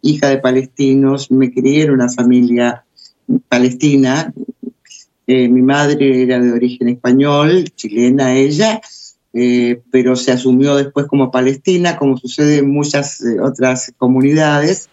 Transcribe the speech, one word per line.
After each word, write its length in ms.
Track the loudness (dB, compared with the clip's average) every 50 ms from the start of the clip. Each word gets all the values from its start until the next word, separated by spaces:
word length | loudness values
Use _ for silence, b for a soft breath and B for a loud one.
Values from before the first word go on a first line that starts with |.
hija 280 | 0 0 0 0 0 0
de 80 | 0 0
palestinos, 880 | 0 0 0 0 -2 -4 _ -2 0 2 2 2 2 2 0 -2 -2 _
me 220 | 0 0 0 0 -2
crié 300 | -2 0 0 2 2 0
en 80 | 2
una 180 | 0 0 0 -2
familia 720 | -2 0 0 2 4 2 2 2 0 0 0 -2 -4 -8 _ _ _ b b b b _ _ -4 -4 -4 _ _
palestina. 840 | 0 0 0 0 0 0 0 2 2 2 2 2 0 -2 -4 -8 -12 -14 -16 -16 -16 _ -16 -18 _ _ _ B B B B _ _ _ _
Eh, 200 | 0 0 2 2 2
mi 120 | 2 2
madre 640 | 2 2 2 2 0 0 0 2 2 2 2 2 0
era 160 | 0 0 0
de 120 | 0 0
origen 360 | 0 0 -2 -4 -4 -2 -4 -4
español, 760 | -4 -2 -2 0 2 2 2 2 2 2 2 2 2 0 -2 -4 _
chilena 580 | -14 -14 -8 -2 0 0 2 2 2 0 0 0
ella, 460 | 0 0 0 0 0 0 -2 -2 -4 B B B B B B B _ _ _ -4
eh, 480 | -2 0 0 0 0 0 -2 -4 -6 _ _
pero 240 | 0 0 2 2 0
se 160 | 0 0 -2
asumió 440 | -2 0 0 0 2 2 2 2 0
después 300 | 0 -2 -2 _ -6 -4
como 240 | -2 0 0 0 0
palestina, 680 | -2 -2 -2 -2 -2 -2 _ -2 0 0 0 -2 -2
como 200 | -2 -2 -2 -2
sucede 420 | -2 -6 -10 -4 -2 0 2 2 2
en 120 | 0 0
muchas, 500 | 0 -2 -2 -2 -2 -4 -4 -6 -10 -6
eh, 180 | -4 -4 -2 -2
otras 520 | -4 -4 -2 -2 -2 -2 -2 -4 -8 -14 _
comunidades. 920 | _ 0 0 2 2 2 2 2 2 2 0 0 0 0 -2 -4 -4 -8 _